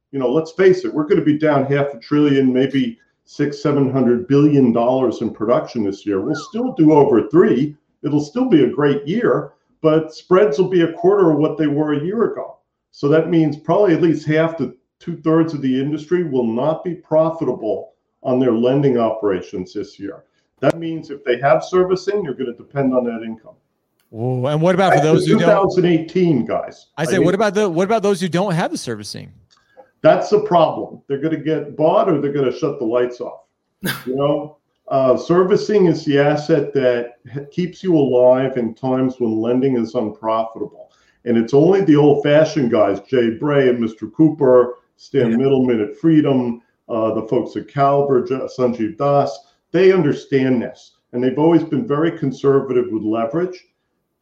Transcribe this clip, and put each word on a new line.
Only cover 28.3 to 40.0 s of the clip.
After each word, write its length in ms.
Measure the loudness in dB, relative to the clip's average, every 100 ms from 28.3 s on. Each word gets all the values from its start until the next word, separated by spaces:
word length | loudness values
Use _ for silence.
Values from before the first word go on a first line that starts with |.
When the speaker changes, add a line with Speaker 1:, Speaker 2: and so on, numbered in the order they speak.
| -2 -2
Speaker 2:
have 180 | -2 -4
the 60 | -6
servicing? 540 | -8 -10 -12 -16 -18 -20 _ _ _ -20 _ _
Speaker 1:
That's 260 | 2 2 2
the 100 | 0
problem. 600 | 2 2 2 0 -10 -14 -10
They're 120 | -6
gonna 160 | -4 -4
get 340 | -4 -4 -6 -2
bought 320 | 0 2 2
or 100 | 0
they're 120 | -2
gonna 200 | -2 -2
shut 260 | -2 -6 -4
the 60 |
lights 360 | -4 -2 -2 -4
off. 220 | -12 -14 _ _ _ _
Speaker 3:
<laughs> 240 | -12 -10 -8
Speaker 1:
You 100 | -2
know, 420 | 0 -2 -6 -16 _ _ -4
uh, 280 | 0 2 0
servicing 720 | 2 2 2 0 0 2 2
is 180 | 0
the 140 | 0 2
asset 540 | 2 0 0 -2 0
that 400 | 0 0 0 -4 -14 -14
h-, 160 | -14 -10
keeps 320 | -6 -6 -6
you 140 | 0 0
alive 600 | 2 4 4 4 0 -2
in 180 | -6
times 440 | -6 -4 -2 -2 -2
when 220 | -4 -2
lending 360 | 0 0 0 0
is 160 | -2
unprofitable. 1000 | -4